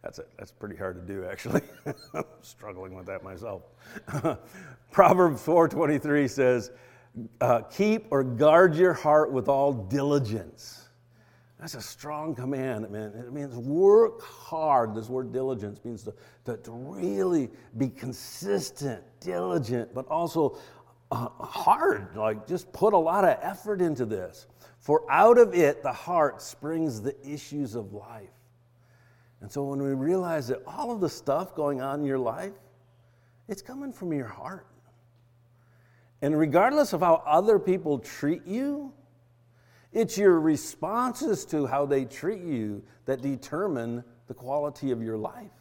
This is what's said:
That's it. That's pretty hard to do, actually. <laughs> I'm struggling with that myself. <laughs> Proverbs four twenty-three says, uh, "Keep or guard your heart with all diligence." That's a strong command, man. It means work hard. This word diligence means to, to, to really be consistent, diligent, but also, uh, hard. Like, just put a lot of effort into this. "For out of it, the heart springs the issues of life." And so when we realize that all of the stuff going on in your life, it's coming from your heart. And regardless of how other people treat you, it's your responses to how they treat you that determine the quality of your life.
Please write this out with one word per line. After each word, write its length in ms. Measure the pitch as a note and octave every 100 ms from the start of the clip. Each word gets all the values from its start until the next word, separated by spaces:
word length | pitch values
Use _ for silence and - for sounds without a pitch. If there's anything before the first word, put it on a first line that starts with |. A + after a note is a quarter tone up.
| -
That's 140 | -
it. 100 | - -
That's 140 | G2+
pretty 240 | _ G#2 E2+
hard 200 | F#2+ F2+
to 180 | F2
do, 120 | G2 F#2
actually. 360 | G2 A#2+ - - - D3
<laughs> 280 | - -
I'm 100 | D#3+ - -
struggling 520 | - - G#2 F#2 F#2
with 140 | F#2 F#2
that 160 | F#2+
myself. 400 | F#2+ F2+ A2 F#2+ - _ - - -
<laughs> 260 | D3 D#3 C3 - - - B2+ _
Proverbs 500 | - F3+ F#3 F3 B2
four 260 | - E3+ E3
twenty-three 600 | - D3 D3 D3 D3 C#3
says, 440 | C3+ B2+ B2 G2+ - - - _ - A2+ _
uh, 200 | B2 A#2+
"Keep 460 | - - G#3 A3 -
or 120 | C#3
guard 520 | C3 A#2 D3+ E3 F#3 D3+
your 180 | F#3
heart 380 | D#3+ D#3 D3+ C3+
with 180 | C3 C3+
all 240 | C#3 C#3+
diligence." 1120 | B2 F#2+ C#3 C#3 C#3+ A2+ A2 D#2 - - - - _ _ _ _ _ _ _
That's 140 | -
a 80 | A#2
strong 540 | - - D3 D3+ D#3+ A#2+
command, 520 | B2+ C#3 C3 G#2+ G#2+
man. 220 | G#2 G#2+ G#2+
It 160 | A#2+
means 220 | C#3+ C#3+ A#2+
work 680 | B2 D#3 G3 G#3+ A3+ -
hard. 720 | - - - D#3+ D#3 C3+ A2+
This 160 | G#2+ A2
word 220 | B2+ B2
diligence 480 | B2+ C3 B2 G#2 -
means 200 | B2 A2
to, 100 | G#2+ - - _
to, 140 | - A2
to 140 | -
really 800 | A#2 C3+ F#3+ F3+ G3 F#3 E3+ B2 - - A2+
be 120 | C3
consistent, 1120 | - B2 A#2 - - F#3+ G3+ C#3+ - C#3+ G#2+ - _
diligent, 720 | F3 F3 F#3 F3 A2+ B2 A2+
but 120 | B2+ -
also, 500 | D#3+ E3+ E3 C#3+ - - - _ _ _
uh, 200 | A#2 A#2+ -
hard. 760 | - - E3 - F4 G#2+ F#2 F#2+
Like, 300 | D#3 - -
just 260 | F3 -
put 200 | - G#3
a 40 | G3
lot 260 | D#3+ F#3+
of 140 | F#3 B2+
effort 400 | - G3 G#3+ G3+
into 240 | E3+ C3 A2+
this. 400 | G2+ F2+ - - _ - _
"For 240 | - D#3 -
out 300 | D3 A3 A#3+
of 160 | A3+ F3+
it, 260 | D3 C#3+
the 100 | C3+
heart 500 | A#2+ - F3 C#3+ -
springs 580 | - - C#3+ E3 D#3+ A2
the 140 | A#2 C#3 C3+
issues 460 | D3 - D3 C3
of 200 | A#2 G2
life." 360 | G2+ - A2 G2 _ _ _ _ _ _ _ _ _ _ _
And 100 | G2+
so 120 | C#3+
when 180 | C#3 C#3
we 120 | C#3
realize 540 | C3+ C#3+ F#3 F3+ D#3+ A#2+
that 140 | C3 -
all 260 | - C4
of 100 | A3+
the 80 | E3+
stuff 460 | - - C#3+ F#3 -
going 260 | D3 C3+
on 180 | C3+ C#3+
in 60 | C#3+
your 120 | C3+
life, 360 | A#2+ A#2 G3 G3+ _ _ _ _ _ _ _ _ -
it's 140 | G3+
coming 300 | - C4+ C#4
from 200 | - F3+
your 160 | D3 A2+
heart. 380 | - D3+ F#3 - _ _ _ _ _ _ _ _ _ _ _ _ _ _ _
And 180 | C#3+ D#3
regardless 540 | D#3 D3+ A3+ D4 C#4+
of 80 | E3
how 200 | F3 E3 -
other 320 | D#3 G#3 G3+
people 400 | F#3+ F#3 D#3+ C#3
treat 460 | - - D3 B2 F3
you, 460 | A3 C#4 C#4+ C#4 - _ _ _ _ _ _ _ _ _
it's 260 | - A3+ F#3
your 220 | G3+ E3+
responses 1080 | D#3 D3 - - E3 A3+ B3 A3 D4 G3 -
to 200 | D3+ C3
how 180 | C#3 C#3+
they 200 | C#3 B2
treat 360 | - D#3+ G#3+
you 420 | F3 C3 G#2+ G2+ - _ -
that 160 | C3
determine 840 | C#3 C3 - D3+ F3 C3+ A#2 A#2+ B2 _ _
the 60 |
quality 580 | - B2 C#3+ D3 - C3+
of 120 | A#2+
your 140 | A2+ A2
life. 340 | - - G#3 _